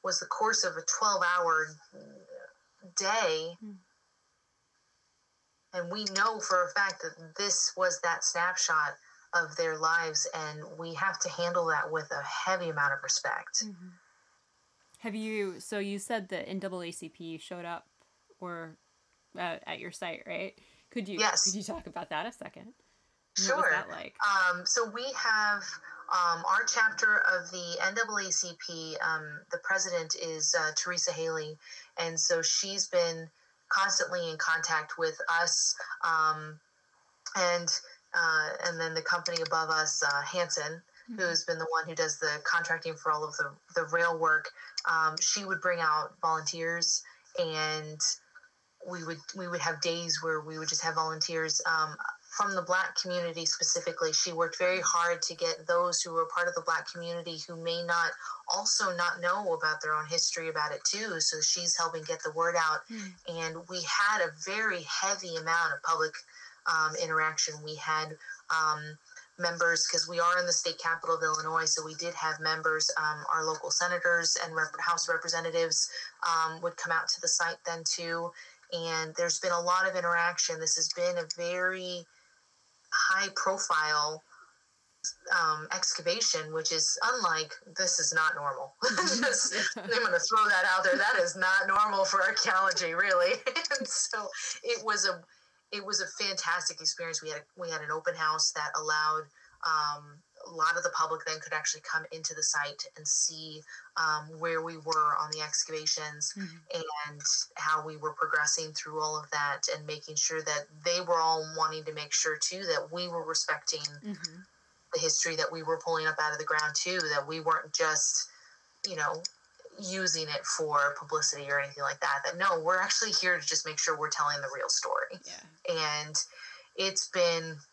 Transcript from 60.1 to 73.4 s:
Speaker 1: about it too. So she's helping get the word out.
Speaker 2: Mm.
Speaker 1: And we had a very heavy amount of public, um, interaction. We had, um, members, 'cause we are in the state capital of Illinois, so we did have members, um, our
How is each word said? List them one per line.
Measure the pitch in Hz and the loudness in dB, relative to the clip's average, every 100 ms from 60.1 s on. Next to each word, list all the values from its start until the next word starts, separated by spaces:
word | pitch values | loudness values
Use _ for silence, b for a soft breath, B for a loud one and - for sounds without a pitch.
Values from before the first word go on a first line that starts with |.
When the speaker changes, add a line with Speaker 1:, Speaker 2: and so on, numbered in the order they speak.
| 165 - 175 160 | 0 0 -2 -4
Speaker 1:
about | 156 151 | -2 -2
it | 139 | -2
too. | - 202 220 165 | -2 -2 -4 0
So | 156 160 | 0 0
she's | 151 175 170 | 0 0 0
helping | 165 165 165 | 0 0 -2
get | 156 160 | -4 -4
the | 160 | -4
word | 156 170 170 | 0 2 4
out. | 156 160 - | 2 0 -4
Speaker 2:
Mm. | 226 196 180 - | -10 -10 -12 -10
Speaker 1:
And | 165 165 165 175 | -4 -4 -6 -8
we | 180 | -6
had | 160 202 202 214 | -2 2 4 4
a | 170 151 | 0 -2
very | 190 208 220 180 | -4 0 0 -2
heavy | 151 - 190 196 185 | -4 -2 0 -2 -4
amount | 160 160 165 160 | -4 0 2 2
of | 143 | 0
public, | 165 160 156 - - B B B | 0 2 2 -2 -18 B B B
um, | - 160 156 | 0 2 2
interaction. | 156 165 156 156 156 160 151 | 0 0 2 2 2 -2 -4
We | 151 | -10
had, | 156 151 156 156 156 B B - | -6 -2 -2 -2 -8 B B -2
um, | 160 156 151 151 156 B B B - | 2 2 0 -4 -12 B B B -4
members, | 175 170 170 165 - | -2 4 4 4 2
'cause | 170 165 | 0 0
we | 170 | 4
are | 170 180 | 4 4
in | |
the | 175 | 2
state | 175 170 160 | 2 0 -2
capital | 165 160 165 | -2 0 0
of | 165 | 2
Illinois, | 160 156 156 160 | 2 0 0 2
so | 160 160 | 2 0
we | 156 | -2
did | 156 170 | -4 -6
have | 170 160 156 | -2 -2 0
members, | 160 160 160 156 156 160 | 0 2 2 2 2 2
um, | 151 151 - | 0 -2 0
our | 160 | 0